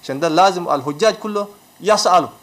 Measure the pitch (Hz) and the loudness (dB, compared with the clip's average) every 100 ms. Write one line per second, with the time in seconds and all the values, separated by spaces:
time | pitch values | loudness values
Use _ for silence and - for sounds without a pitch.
0 | - 135 170 156 196 180 165 143 135 147 | -10 -4 0 2 2 2 -2 -2 -4 0
1 | 220 220 220 208 202 - _ _ 190 208 | 0 0 -6 -6 -8 -12 _ _ 0 0
2 | 196 180 135 - | 4 2 0 -12